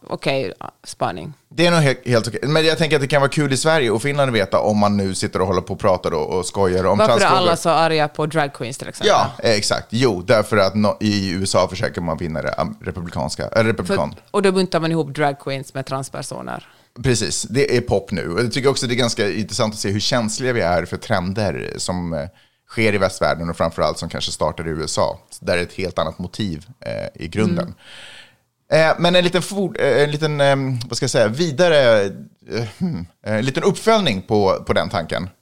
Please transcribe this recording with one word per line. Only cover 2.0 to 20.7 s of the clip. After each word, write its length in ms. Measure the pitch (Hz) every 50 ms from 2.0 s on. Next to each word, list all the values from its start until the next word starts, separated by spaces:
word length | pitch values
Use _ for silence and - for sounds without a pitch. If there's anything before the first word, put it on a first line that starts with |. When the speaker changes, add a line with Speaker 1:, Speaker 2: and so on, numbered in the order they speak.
| - 120
Speaker 2:
helt 200 | 123 113 104 123
okej. 120 | 107 - -
Men 220 | 131 151 160 156
jag 140 | 160 156 156
tänker 180 | 165 151 156
att 60 | 147 135
det 60 | 139
kan 120 | 151 143
vara 100 | 139 135
kul 220 | - 156 151 139 135
i 40 |
Sverige 340 | 127 127 160 160 160 135 117
och 120 | 101 113 113
Finland 260 | 143 143 143 139 131
att 40 | 120
veta, 240 | 110 95 92 - 92
om 180 | 64 104 107 104
man 180 | 104 104 104
nu 180 | 101 98 95 92
sitter 260 | - - 101 - 98
och 60 | 92
håller 140 | 92 95 92
på 120 | 90 - 98
och 60 | 85
pratar 300 | - 104 92 90 - 85
då 80 | 80 78
och 280 | 76 - 80 92 87
skojar 380 | - - 104 98 92 90 92 92
om 140 | 92 95 104
Speaker 1:
Varför 140 | 214 220 120
är 40 | 117
Speaker 2:
transfrågor. 240 | 196 185 175 185 185 175
Speaker 1:
alla 80 | 170
så 120 | 165 - 175
arga 380 | 160 151 165 160 160 156 147 147
på 180 | - - 156
drag 260 | 151 143 160 147 143 -
queens, 240 | - 123 117 139 -
till 100 | - -
exempel? 200 | - - - 208
Speaker 2:
Ja, 220 | 190 127 101 - - -
exakt. 480 | - 117 110 104 101 - - - - _
Jo, 320 | - 117 131 127 101 90 87
därför 300 | 101 123 110 104 - -
att 180 | 104 95 95 92
no-, 220 | 107 104 104 95 -
i 300 | 104 107 101 104 95 95
U 100 | 85 92 95
S 120 | 92 -
A 120 | 95 90 92
försöker 300 | 90 85 - 65 - -
man 160 | 85 85 82 -
vinna 240 | 90 85 78 73 69
det 100 | 73 -
am-, 220 | - 71 - - -
republikanska, 680 | - 82 73 - 85 85 - - 67 73 - - 67 -
eller 220 | - - 113 110
republikan. 400 | 110 - 101 - - - - 71
Speaker 1:
För, 100 | - - _ _
och 120 | - 208 196
då 100 | 196 185
buntar 280 | 190 185 180 - 170
man 100 | 156 160 165
ihop 220 | 165 151 143 135
drag 260 | 147 151 143 139 -
queens 340 | - 139 135 135 127 - -
med 120 | 139 131
transpersoner. 800 | - 135 135 135 - - - 147 - 127 - 64 62 62 - - - _ _ _ _ _ - 113
Speaker 2:
Precis, 400 | 131 123 107 110 80 - - -
det 340 | - 104 131 143 - 117
är 40 | 123
pop 300 | 120 - 123 98 - -
nu. 220 | 107 87 - 87 85
Och 80 | 92
jag 120 | 120 120 104
tycker 180 | 143 123 139
också 160 | 135 - -
det 80 | 120 127
är 20 |
ganska 340 | 117 127 117 - - 107 101
intressant 440 | 82 98 107 - 104 - 120 107 107
att 60 | -
se 100 | - 104
hur 100 | 98 104
känsliga 520 | 95 - - 123 113 107 - - 131 127 123
vi 80 | 117
är 240 | 92 85